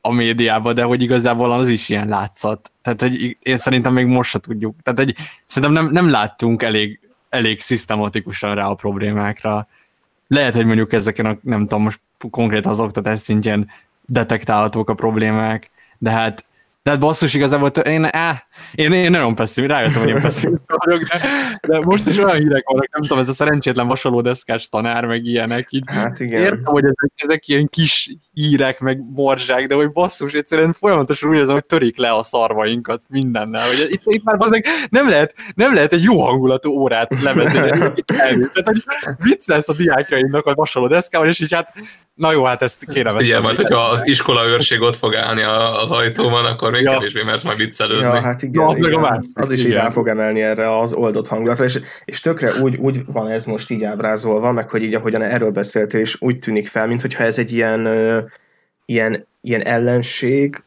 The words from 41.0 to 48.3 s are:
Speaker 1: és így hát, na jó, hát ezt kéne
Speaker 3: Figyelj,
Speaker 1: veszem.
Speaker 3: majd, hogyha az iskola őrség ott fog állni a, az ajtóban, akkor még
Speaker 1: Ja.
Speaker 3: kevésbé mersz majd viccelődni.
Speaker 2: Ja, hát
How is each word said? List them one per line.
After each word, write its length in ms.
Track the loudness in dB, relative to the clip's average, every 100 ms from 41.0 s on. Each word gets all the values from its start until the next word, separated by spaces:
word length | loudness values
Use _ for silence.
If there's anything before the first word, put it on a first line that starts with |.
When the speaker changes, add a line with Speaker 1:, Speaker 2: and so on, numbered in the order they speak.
| 2 0 2
Speaker 1:
és 120 | 2
így 120 | 0
hát, 200 | -2 -4 -12 -20 -20 _
na 180 | _ 2
jó, 120 | 4
hát 180 | 2 0
ezt 220 | -2 -4
kéne 260 | -6 -2 0
Speaker 3:
Figyelj, 180 | 2 2
Speaker 1:
veszem. 140 | 2
Speaker 3:
majd, 140 | 2 0
hogyha 240 | 2 2
az 260 | 2 0 2
iskola 400 | 0 2 2 2
őrség 340 | 2 2 2
ott 160 | 0 0
fog 180 | -2
állni 280 | -2 -2 0
a, 400 | 0 0 0 -2
az 80 | -2
ajtóban, 540 | 0 0 0 0 2
akkor 260 | 0 0 -2
még 100 | 2
Speaker 1:
Ja. 80 | 2
Speaker 3:
kevésbé 320 | 2 -2 -4
mersz 200 | -2 -4
majd 140 | -4 -4
viccelődni. 440 | -4 -2 -2 0
Speaker 2:
Ja, 160 | 2 0
hát 220 | -2